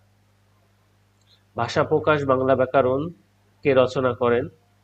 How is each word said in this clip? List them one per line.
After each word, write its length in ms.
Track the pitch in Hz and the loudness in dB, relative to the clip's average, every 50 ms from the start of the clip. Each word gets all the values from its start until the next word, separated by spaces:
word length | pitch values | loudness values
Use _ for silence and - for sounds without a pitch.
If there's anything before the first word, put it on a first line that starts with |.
| _ _ _ _ _ _ _ _ _ _ _ _ _ _ _ _ _ _ _ _ _ _ _ _ _ _ _ _ _ _ _ | _ _ _ _ _ _ _ _ _ _ _ _ _ _ _ _ _ _ _ _ _ _ _ _ _ _ _ _ _ _ _
ভাষা 280 | 117 117 117 - 165 143 | -8 -6 -2 -2 -2 0
প্রকাশ 420 | - 156 151 - 156 151 147 143 | 0 0 0 0 0 0 0 0
বাংলা 300 | 135 131 131 131 131 135 | 0 0 0 2 0 2
ব্যাকরণ 540 | 123 127 127 - 139 123 127 131 135 151 175 170 - _ _ _ _ _ _ _ _ _ | 2 0 0 2 0 2 2 0 -2 -4 -8 -10 -14 _ _ _ _ _ _ _ _ _
কে 100 | 147 131 | 0 2
রচনা 400 | 131 127 123 - 143 131 127 117 | 4 2 2 0 -2 -2 -2 -2
করেন? 340 | - 123 120 120 120 139 - - _ _ _ _ _ | -2 -2 0 0 0 -2 -6 -12 _ _ _ _ _